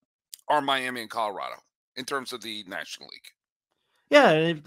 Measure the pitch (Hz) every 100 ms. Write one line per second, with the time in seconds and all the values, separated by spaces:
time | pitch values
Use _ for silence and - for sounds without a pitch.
0 | _ _ _ - - 147 139 135 127 123
1 | 107 113 107 90 64 60 _ _ _ -
2 | 127 139 123 123 113 107 92 90 76 -
3 | 73 - - - _ _ _ _ _ _
4 | - 294 240 156 160 151